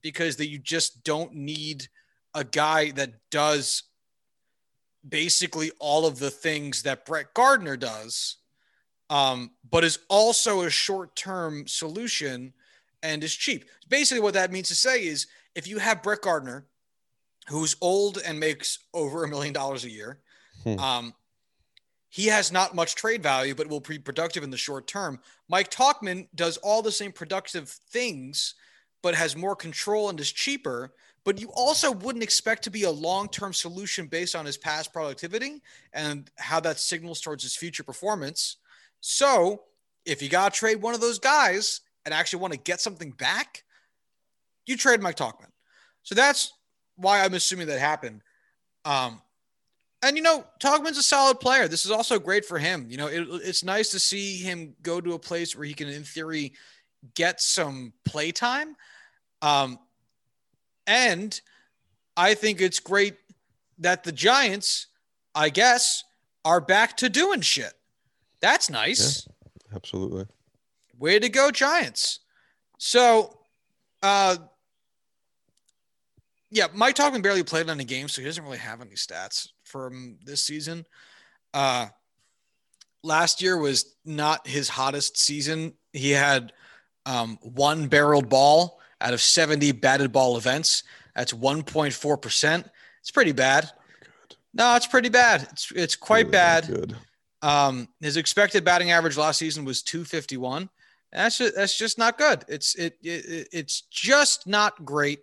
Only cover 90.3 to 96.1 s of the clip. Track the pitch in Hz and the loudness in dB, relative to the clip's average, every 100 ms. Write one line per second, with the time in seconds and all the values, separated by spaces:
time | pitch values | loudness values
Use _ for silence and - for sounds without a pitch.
90.3 | 120 120 139 165 - - - - - 120 | 2 0 0 2 0 -4 -20 -12 -6 -6
91.3 | 120 131 151 151 156 147 120 147 143 117 | -2 0 0 -4 -2 -2 -2 -2 -2 0
92.3 | - 151 170 - _ - _ - - 185 | 0 2 0 -2 _ -20 _ -2 2 2
93.3 | 135 131 139 160 - _ _ - _ _ | 4 4 4 2 -12 _ _ -20 _ _
94.3 | - _ - 240 240 - 262 240 247 240 | -20 _ 2 6 6 6 2 6 6 8
95.3 | 180 135 - - - 165 - - | 6 0 -10 -8 -4 -2 -4 2